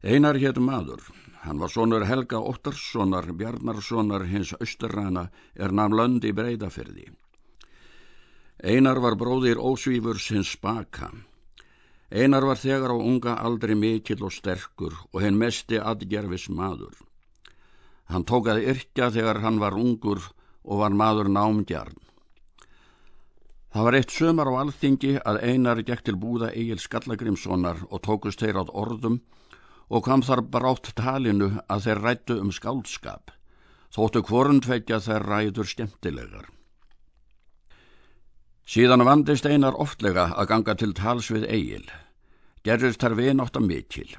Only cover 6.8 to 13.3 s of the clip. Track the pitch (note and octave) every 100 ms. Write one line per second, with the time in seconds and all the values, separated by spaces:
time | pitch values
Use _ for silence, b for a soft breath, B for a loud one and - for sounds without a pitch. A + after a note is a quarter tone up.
6.8 | A#1 G1+ - - _ _ b b b b
7.8 | b b b b b b b b - A#2+
8.8 | C3+ C3 B2 G#2 A#2 C3 B2+ A#2 A#2+ C3
9.8 | - B2 A#2 G2+ - G#2+ F#2+ - G2+ A2+
10.8 | F#2+ - - A2+ G#2 _ - - b b
11.8 | b b b G2+ C3 C3+ C3+ C3 C3 C3+
12.8 | C3 A#2+ A2 B2+ A#2+